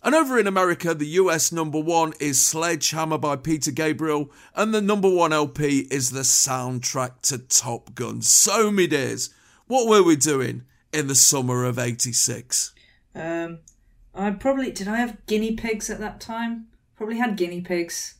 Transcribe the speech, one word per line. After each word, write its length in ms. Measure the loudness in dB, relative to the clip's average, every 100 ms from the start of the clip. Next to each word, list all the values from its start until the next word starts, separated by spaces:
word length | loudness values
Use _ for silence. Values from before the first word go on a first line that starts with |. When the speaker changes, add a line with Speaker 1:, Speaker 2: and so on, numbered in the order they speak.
Speaker 1:
And 100 | 4
over 240 | 2 4 2
in 80 | 2
America, 460 | 2 2 0 -2
the 140 | -2 0
U 240 | 2 4
S 200 | 2 0
number 280 | -2 -2 -2
one 340 | 2 2 2 -2
is 200 | -2 2
Sledgehammer 800 | 0 0 -2 0 -2 -2 -2 -2
by 180 | -2 -4
Peter 360 | -2 -2 -2
Gabriel. 600 | -2 -2 -2 -2 -2 -4 -10 -12
And 180 | -2 0
the 80 | 0
number 280 | 2 2 4
one 240 | 4 4
L 140 | 2 0
P 400 | -2 0 0 0
is 220 | -2 -2
the 100 | -2
soundtrack 1000 | 0 2 2 -2 -4 -6 -4 -4 -6 -4
to 140 | -4 -4
Top 560 | 0 0 0 -10 -10 -10
Gun. 260 | -8 -4
So, 480 | 2 4 4 4 2
me 160 | 4 2
dears, 460 | 2 -2 -4 -8 _ _ _ _
what 220 | 0 6
were 160 | 6
we 120 | 6 4
doing 480 | 4 0 -2 -6 -12 _ _
in 160 | -4 0
the 80 | 4
summer 480 | 4 4 0 0 -2
of 140 | -2
eighty-six? 920 | -4 -2 -2 0 -2 -4 -4 -4 -4 _ _ _ _ -12
Speaker 2:
Um, 440 | -8 -6 -8 -12 _ _ _ _ -20 -6
I 140 | -4
probably, 400 | -2 -2 0 -2
did 160 | -6 -4
I 100 | -2
have 260 | -2 -6 -2
guinea 280 | -2 0 -4
pigs 340 | -4 -6 -6
at 100 | -8
that 200 | -8 -10
time? 480 | -10 -6 -6 -8 -12 _ _ _
Probably 200 | -6 -2
had 180 | -2 -2
guinea 240 | -4 -4
pigs. 540 | -4 -4 -4 -6 -10 -14